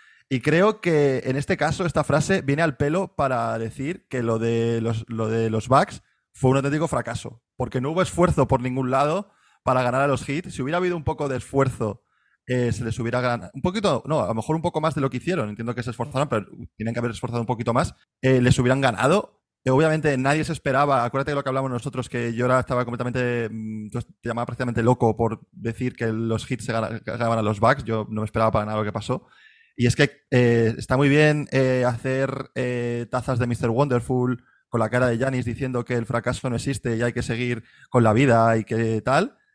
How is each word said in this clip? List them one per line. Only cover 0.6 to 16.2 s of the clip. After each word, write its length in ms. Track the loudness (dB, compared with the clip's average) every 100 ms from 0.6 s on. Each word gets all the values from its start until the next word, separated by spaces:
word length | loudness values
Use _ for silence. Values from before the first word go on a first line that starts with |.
| 4 2
que 400 | 2 4 4 2 -2
en 100 | -4
este 200 | -2 0
caso 300 | 0 -2 -2
esta 180 | -2
frase 380 | 2 2 2 0
viene 220 | 0 0
al 140 | 0 0
pelo 380 | 0 0 -2 -2
para 400 | 0 0 -2 -2
decir 480 | -4 -6 -8 -8 -8
que 140 | -4
lo 160 | 0 0
de 420 | 2 2 2 0
los, 240 | 0 -2 -4
lo 200 | -4 -2
de 240 | 0 0
los 160 | 0 2
Bucks 340 | 4 2 -4 _ _ _
fue 160 | 0 2
un 80 | 4
auténtico 300 | 2 -2 -2
fracaso, 560 | -2 -4 -8 -10 -18 _ -8
porque 240 | -6 -4
no 120 | -2
hubo 100 | -2
esfuerzo 460 | -2 2 2 2 2
por 120 | 2
ningún 300 | 0 -2 0
lado 420 | 0 0 -2 -6 _ _ _
para 220 | 0 2
ganar 180 | 2 2
a 60 | 2
los 180 | 0 -2
Heat. 240 | -6 -6
Si 140 | -8
hubiera 160 | -4 -2
habido 180 | -2 -2
un 60 |
poco 260 | -4 -4 -4
de 80 | -4
esfuerzo, 680 | -2 0 0 0 -4 -6 _ _ _ _ -4
eh, 240 | 0 0
se 120 | -2
les 140 | -4 -4
hubiera 240 | -2 -2
gan-, 300 | 0 -2 -6
un 80 | -4
poquito, 400 | -2 0 0 0 0
no, 140 | -2
a 60 | 0
lo 60 |
mejor 220 | -2 -2 -2
un 80 |
poco 180 | -2 -2
más 140 | -2 0
de 60 |
lo 100 | -2
que 60 | -2
hicieron. 300 | -4 -4 -4
Entiendo 280 | -6 -6 -6
que 80 |
se 80 | -6
esforzaron, 360 | -6 -6 -4